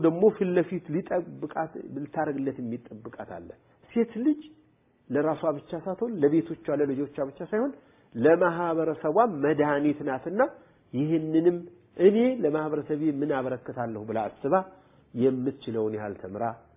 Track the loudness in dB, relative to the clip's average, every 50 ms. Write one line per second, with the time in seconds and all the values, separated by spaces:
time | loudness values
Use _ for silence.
0 | 4 4 4 6 4 4 4 2 -2 2 2 2 2 0 -2 -8 -6 -4 -4 -4
1 | -2 -2 -2 -2 -4 -4 -10 -10 -10 -8 -6 -6 -6 -6 -8 -12 -12 -10 -10 -10
2 | -10 -6 -4 -4 -2 -2 -2 -4 -4 -4 -4 -6 -6 -8 -8 -8 -10 -14 -18 -16
3 | -16 -16 -14 -14 -14 -12 -12 -14 -14 -16 -20 _ _ _ _ _ _ -4 0 0
4 | 0 0 -2 -2 0 0 0 0 -4 -20 -20 _ _ _ _ _ _ _ _ _
5 | _ -2 0 0 2 0 0 0 -2 -2 -2 -4 -6 -10 -10 -8 -8 -8 -6 -4
6 | -4 -4 0 2 4 4 4 4 2 0 -6 -8 -6 -4 0 0 0 0 0 -4
7 | -4 -6 -4 -6 -6 -6 -8 -12 -8 -4 -2 -2 -2 -2 -4 -10 _ _ _ _
8 | _ _ -2 4 6 6 6 6 4 2 2 0 -2 -2 0 0 0 -2 -2 -2
9 | -2 0 4 4 4 2 2 0 2 2 4 4 4 2 2 2 2 2 0 0
10 | -2 -4 -4 -4 -6 -4 0 0 0 0 0 -10 -20 _ _ _ _ -8 -4 -2
11 | 0 0 0 0 0 2 2 4 4 4 2 0 -4 -12 -18 -20 _ _ 0 6
12 | 6 6 8 6 4 2 2 2 0 0 0 0 -2 -2 -4 -4 -4 -4 -2 0
13 | 0 0 0 0 0 0 0 -2 -2 -4 -4 -6 -8 -10 -6 -4 -4 -4 -4 -6
14 | -6 -4 -2 -2 -2 -4 -6 -4 -2 2 2 2 0 -2 -12 -20 _ _ _ _
15 | _ _ -2 2 2 2 2 2 -2 -4 -4 -6 -8 -6 -2 -2 -2 -2 -2 -4
16 | -6 -8 -10 -10 -12 -10 -6 -4 -4 -4 -6 -8 -16 _ _